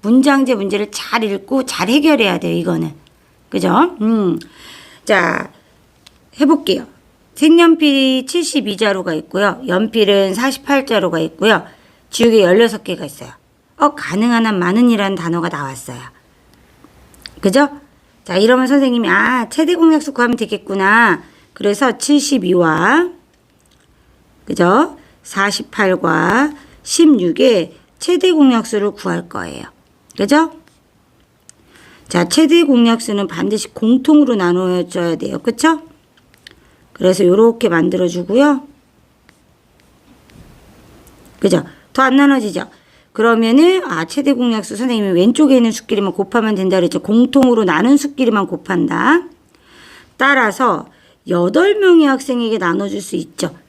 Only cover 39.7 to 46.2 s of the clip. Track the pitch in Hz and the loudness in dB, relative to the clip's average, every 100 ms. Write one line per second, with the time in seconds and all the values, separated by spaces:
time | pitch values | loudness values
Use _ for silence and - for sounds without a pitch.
39.7 | _ _ _ _ _ _ - - - _ | _ _ _ _ _ _ -20 -20 -20 _
40.7 | - _ - - _ _ _ 196 175 - | -20 _ -20 -20 _ _ _ -2 -2 -4
41.7 | - _ - 262 262 285 277 208 180 - | -18 _ -2 2 4 4 2 -2 -8 -12
42.7 | _ _ _ _ - 226 226 226 254 339 | _ _ _ _ -2 0 2 2 4 4
43.7 | 370 311 170 165 - 277 254 247 220 202 | 2 -2 -6 -6 -4 -2 0 0 -2 -6
44.7 | 208 254 233 202 175 196 240 302 262 233 | -8 -4 -2 0 2 2 4 4 4 2
45.7 | - - 208 196 - | -2 -4 -2 -2 -4